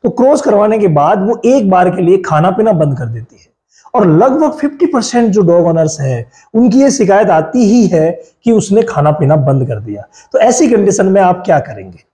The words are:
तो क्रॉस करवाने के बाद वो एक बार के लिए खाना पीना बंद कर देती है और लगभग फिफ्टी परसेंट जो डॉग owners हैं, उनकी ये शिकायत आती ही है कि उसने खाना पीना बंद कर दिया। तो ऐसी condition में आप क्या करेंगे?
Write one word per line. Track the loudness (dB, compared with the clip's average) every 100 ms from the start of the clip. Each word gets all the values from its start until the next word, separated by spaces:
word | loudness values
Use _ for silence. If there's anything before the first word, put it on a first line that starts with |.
तो | -4
क्रॉस | 0 0 0
करवाने | 0 0 0 0
के | 0
बाद | 0 0 0 -2
वो | -2 0
एक | 0 2
बार | 2 0
के | 0
लिए | 0 0
खाना | 0 0 0
पीना | 0 0
बंद | 0 -2 -4
कर | -8
देती | -10 -14 _
है | _ _ _ _ -6
और | 0 2
लगभग | 4 2 2 -2
फिफ्टी | -2 -8 -2 -2
परसेंट | -2 -2 -2 0
जो | 2
डॉग | 2 2 2
owners | 0 -2 -2
हैं, | -6 -6 -8 _ _
उनकी | 0 2 4
ये | 2
शिकायत | 2 2 2 2
आती | 0 0 0
ही | 2 2 2
है | 2 0 -4 -16 _
कि | 0
उसने | 0 2 -2
खाना | 0 0 -2
पीना | 0 0 0
बंद | 0 -2 -2
कर | -8
दिया। | -10 -14 -14 -20 _
तो | 0
ऐसी | 0 2 2
condition | 2 0 0 0
में | 2
आप | 2 0 0
क्या | -2
करेंगे? | -2 -14 -18 -20 _